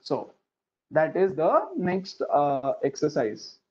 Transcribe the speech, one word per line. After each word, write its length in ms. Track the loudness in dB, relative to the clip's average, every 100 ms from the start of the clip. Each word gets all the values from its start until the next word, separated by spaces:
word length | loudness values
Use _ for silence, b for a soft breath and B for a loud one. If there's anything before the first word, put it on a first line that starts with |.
So 300 | -4 -6 -6 _ _ _ _ _ _
that 240 | 0 2 2
is 180 | 0 2
the 320 | 2 2 0 -4
next, 460 | -2 -2 -4 -8 0
uh, 440 | 2 2 0 -2 0
exercise। 800 | -2 0 -2 0 -2 -4 -14 -20 _